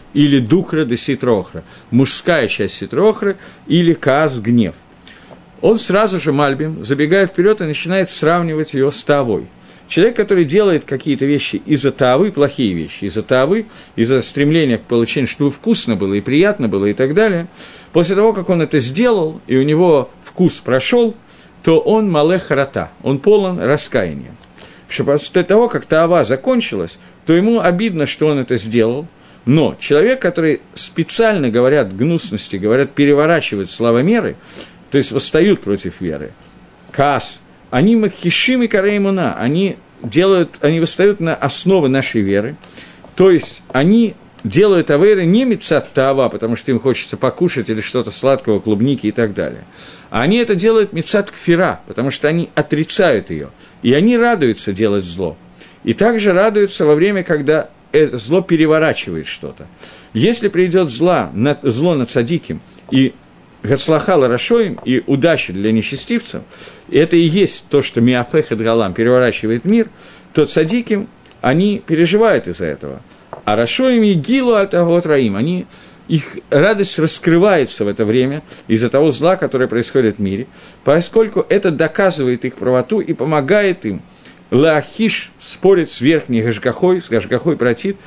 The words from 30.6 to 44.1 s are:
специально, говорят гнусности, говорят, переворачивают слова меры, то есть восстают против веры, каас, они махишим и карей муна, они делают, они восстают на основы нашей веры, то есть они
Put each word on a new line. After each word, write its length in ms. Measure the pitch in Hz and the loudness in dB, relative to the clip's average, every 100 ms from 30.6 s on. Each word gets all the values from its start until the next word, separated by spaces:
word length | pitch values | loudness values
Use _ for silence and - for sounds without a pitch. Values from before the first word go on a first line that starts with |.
| - | -6
специально, 760 | - - - 165 - 226 202 127 | -12 -10 -6 -2 0 2 2 0
говорят 440 | 113 127 147 104 | 2 2 2 0
гнусности, 640 | 95 147 165 - 104 - 98 | -2 -2 -2 -4 -8 -8 -4
говорят, 340 | 104 127 139 | 0 2 0
переворачивают 760 | 143 143 143 156 165 - 101 92 | 2 2 4 2 0 -2 -4 -6
слова 320 | - 117 117 | -2 0 2
меры, 320 | 160 233 127 - - - - - - | 2 0 -2 -8 -16 -20 -20 -20 -4
то 80 | 143 | -2
есть 140 | - | 0
восстают 500 | 110 - 156 196 185 | -2 -2 2 2 2
против 380 | - 101 90 - | -2 -4 -6 -8
веры, 300 | 90 73 73 - - - - - - | -8 -8 -10 -16 -20 -20 -20 -20 -10
каас, 500 | - 143 135 - - - - - | -2 0 0 -4 -14 -20 -20 -6
они 260 | 127 185 233 | 0 2 2
махишим 640 | 208 - 175 - - 254 | 0 -2 -4 -2 0 0
и 40 | 233 | 0
карей 320 | 208 196 208 | 0 0 0
муна, 360 | 196 190 139 - | 0 0 -2 -4
они 400 | 117 160 196 - - - | -2 0 -2 -4 -16 -14
делают, 540 | 117 123 190 190 160 - | -4 0 2 2 0 -2
они 200 | 147 165 | 0 0
восстают 400 | 160 - 196 202 | -2 2 2 2
на 140 | 165 | -2
основы 540 | - 135 - 175 190 139 | -2 -4 -2 0 2 2
нашей 320 | 135 123 117 | 0 -2 -2
веры, 360 | 98 98 113 156 - - - - - | 0 0 -2 -8 -18 -20 -20 -20 -8
то 160 | - 190 | 2 4
есть 320 | 170 - - - | 4 0 -12 -6
они 420 | 131 160 226 220 | 0 2 4 2